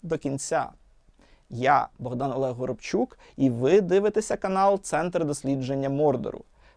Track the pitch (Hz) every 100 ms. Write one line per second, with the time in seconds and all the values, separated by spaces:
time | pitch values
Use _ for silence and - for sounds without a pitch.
0 | 170 160 135 139 - 160 - - _ _
1 | _ _ _ _ - 120 131 139 113 -
2 | 127 123 135 127 131 123 127 117 - 196
3 | 254 - - - 135 117 127 190 175 190
4 | 208 214 214 214 196 190 196 196 - 151
5 | 170 175 156 143 135 135 127 139 135 139
6 | 151 127 - - - _ -